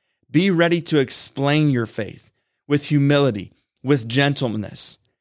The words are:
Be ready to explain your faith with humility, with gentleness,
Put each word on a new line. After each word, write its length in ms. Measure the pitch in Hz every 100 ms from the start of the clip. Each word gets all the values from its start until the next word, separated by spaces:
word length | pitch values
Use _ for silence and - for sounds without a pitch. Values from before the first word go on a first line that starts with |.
| _ _ _
Be 200 | 143 196
ready 320 | 170 170 175
to 180 | - 156
explain 720 | 131 - - - 139 151 151
your 160 | 123 110
faith 440 | - 95 - _ _ _ _ -
with 180 | 143 -
humility, 640 | 147 139 143 139 104 85 _ _ _
with 240 | 127 143 113
gentleness, 920 | 123 143 143 127 107 95 - - - _ _